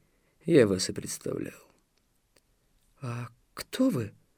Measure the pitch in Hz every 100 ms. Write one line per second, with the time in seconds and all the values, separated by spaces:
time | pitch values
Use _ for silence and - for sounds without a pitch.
0 | _ _ _ _ - 160 107 92 - 101
1 | - - - - - - - _ _ _
2 | _ _ _ _ _ _ _ _ _ _
3 | 123 120 120 - _ - - - 262 151
4 | 107 - _